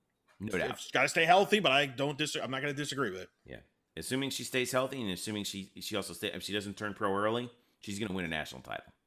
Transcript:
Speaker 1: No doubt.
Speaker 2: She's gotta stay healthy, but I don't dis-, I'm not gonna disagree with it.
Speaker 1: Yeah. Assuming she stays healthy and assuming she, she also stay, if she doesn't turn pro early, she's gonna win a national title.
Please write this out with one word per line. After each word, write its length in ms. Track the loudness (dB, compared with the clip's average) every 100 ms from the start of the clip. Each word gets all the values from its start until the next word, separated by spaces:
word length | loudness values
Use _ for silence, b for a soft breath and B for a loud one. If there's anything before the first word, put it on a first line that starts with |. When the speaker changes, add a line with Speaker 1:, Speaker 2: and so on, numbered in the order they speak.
| _ _ _ -10
Speaker 1:
No 180 | -4 0
doubt. 240 | -2 -4
Speaker 2:
She's 100 | -2
gotta 160 | 2 2
stay 160 | 4
healthy, 360 | 8 8 8 6
but 120 | 6
I 140 | 4 4
don't 320 | 0 -2 0
dis-, 180 | -2 -2
I'm 160 | -4
not 80 | -2
gonna 120 | -2
disagree 380 | -2 -4 -2 -2
with 100 | -2
it. 80 | -10 _ -16
Speaker 1:
Yeah. 140 | -16 -18 _ _ -10
Assuming 360 | -2 0 0
she 120 | -4
stays 280 | -2 0 2
healthy 300 | 2 0 -2
and 100 | -2
assuming 340 | -2 -2 -2 -4
she, 260 | -6 -10 -10
she 160 | -4 -4
also 180 | -4
stay, 180 | -4 -6
if 100 | -4
she 80 | -4
doesn't 240 | -4 -4 -6
turn 180 | -6
pro 220 | -2 0 2
early, 340 | 2 0 -2 -10 _ _
she's 200 | -8 -4
gonna 140 | -2
win 120 | -2 -2
a 40 |
national 340 | -4 -6 -10
title. 280 | -10 -10 -10 _